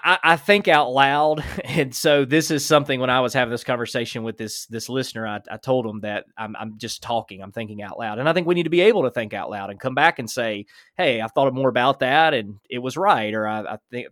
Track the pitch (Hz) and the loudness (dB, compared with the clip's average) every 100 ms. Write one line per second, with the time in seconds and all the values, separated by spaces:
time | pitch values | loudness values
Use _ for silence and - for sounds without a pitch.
0 | 156 185 160 165 - 202 196 151 143 131 | 2 4 6 4 4 2 6 4 4 4
1 | 135 143 151 156 - - 147 147 135 120 | 4 4 2 2 -2 -8 -4 -2 -2 0
2 | 160 147 135 151 156 151 - 151 143 131 | 2 4 4 2 2 -2 4 2 4 -2
3 | 127 127 127 135 123 117 - 123 113 127 | 2 2 2 0 0 -2 -4 -4 -2 -4
4 | 117 123 113 110 110 - - 113 - 127 | -4 -6 -8 -8 -10 -10 -10 -10 -6 -4
5 | 131 113 110 104 - 107 - 131 113 104 | -4 -6 -8 -8 -10 -12 0 0 0 -6
6 | 104 104 - - 110 110 110 110 117 - | -6 -6 -8 -12 -12 -10 -12 -12 -12 -12
7 | - 117 107 95 98 113 113 104 104 - | -4 -4 -4 -14 -14 -12 -12 -12 -12 -8
8 | 110 107 143 165 170 175 165 170 190 220 | -8 -2 0 0 2 0 2 4 4 4
9 | 131 123 110 104 80 101 98 101 131 131 | 0 -2 -6 -8 -8 -8 -10 -6 -4 2
10 | 156 165 113 - 113 107 104 - _ - | 2 2 -6 -4 -4 -4 -10 -20 _ -2
11 | 170 117 113 - 139 127 135 120 127 135 | 0 0 -2 2 2 2 0 2 2 2
12 | 131 143 160 139 104 101 _ 123 127 131 | 2 4 4 2 -4 -14 _ -8 -6 -2
13 | 196 160 107 110 107 107 104 107 _ 123 | 2 2 0 -2 -2 -4 -6 -12 _ -12
14 | - | -12